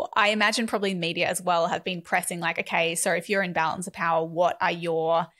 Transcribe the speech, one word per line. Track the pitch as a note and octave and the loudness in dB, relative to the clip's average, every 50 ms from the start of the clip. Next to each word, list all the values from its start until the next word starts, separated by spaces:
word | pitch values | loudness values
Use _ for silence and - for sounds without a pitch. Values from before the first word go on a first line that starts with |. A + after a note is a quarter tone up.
| - - - | -6 -2 2
I | - G#3 G#3 | 2 2 4
imagine | A3 G#3+ G#3 G#3+ A3 B3+ A3+ | 4 4 2 2 2 2 0
probably | G#3+ - G3+ G3+ G3 F#3+ | 0 0 0 0 0 -2
media | F3 E3+ E3+ E3 E3+ E3+ | 0 -2 -2 0 0 0
as | - F#3 F#3 F3+ | 0 0 -2 0
well | F3+ F3 E3+ E3 | 0 2 2 2
have | F3 - - - | 2 0 -2 -2
been | F#3+ F3+ E3+ | -4 -6 -6
pressing, | - - F#3+ F3+ - - F3+ E3+ | -4 -2 -2 -2 -2 -2 -4 -2
like, | E3+ E3 E3+ - | -2 -2 -2 -2
"Okay, | G3 - G3 F3 E3+ E3 E3 | -4 -2 0 0 0 0 0
so | - - G3 | 0 0 0
if | E3+ F3 E3+ - | 0 0 0 0
you're | G3+ G3 F#3+ | 0 0 0
in | F3+ E3+ | 0 0
balance | E3 D#3+ D#3 - - F3 | 0 0 0 -2 -4 -8
of | F#3+ - | -8 -6
power, | - E3+ E3+ E3 D#3+ E3 | -2 0 2 2 2 0
what | E3 D#3+ E3 F3+ E3 - - | 0 2 2 2 2 2 2
are | - E3+ | 0 0
your | E3+ E3+ E3+ E3 E3 D#3+ D#3+ D#3+ E3 E3+ F3 - _ | 0 0 -2 -2 -2 0 2 2 2 2 0 -2 _